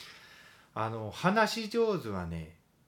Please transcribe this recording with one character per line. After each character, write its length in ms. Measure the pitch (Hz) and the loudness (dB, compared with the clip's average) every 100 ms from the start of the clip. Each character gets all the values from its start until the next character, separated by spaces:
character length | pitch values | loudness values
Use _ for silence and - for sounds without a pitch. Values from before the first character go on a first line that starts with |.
| - - - - - - - | -18 -20 -20 -20 -20 -20 -14
あ 160 | 110 110 | -4 -4
の、 200 | 113 107 | -4 -6
話 520 | - 175 214 214 226 | 0 2 4 4 2
し 40 | 214 | -2
上 280 | 233 226 185 | 2 2 2
手 100 | 117 | -2
は 180 | 95 87 | -4 -4
ね、 320 | 82 80 - _ _ | -4 -8 -14 _ _